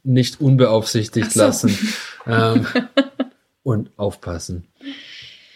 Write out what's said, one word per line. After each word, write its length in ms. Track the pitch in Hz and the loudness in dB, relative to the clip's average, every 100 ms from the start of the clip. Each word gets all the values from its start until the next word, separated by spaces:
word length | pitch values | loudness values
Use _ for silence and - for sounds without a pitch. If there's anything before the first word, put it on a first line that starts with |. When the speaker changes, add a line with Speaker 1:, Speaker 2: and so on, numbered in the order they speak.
Speaker 1:
nicht 360 | 131 127 120 - | 0 2 0 0
unbeaufsichtigt 880 | 143 135 120 113 110 117 107 117 107 | 4 4 4 2 0 -2 -2 -2 0
Speaker 2:
Ach 40 | |
so. 60 | 110 | 2
Speaker 1:
lassen, 360 | 104 - 240 98 214 - | 2 2 0 0 -4 -6
Speaker 2:
<laughs> 220 | - - - | -12 -12 -2
Speaker 1:
ähm, 400 | 113 113 113 - 247 247 - 269 - 262 _ _ _ | 0 2 2 0 -4 -2 -2 -2 -4 -10 _ _ _
und 260 | 135 107 - - | -4 -4 -4 -6
aufpassen. 720 | 101 - - 85 - 90 - _ 277 277 - - - - _ | -6 -6 -10 -10 -8 -12 -12 _ -16 -16 -18 -20 -20 -20 _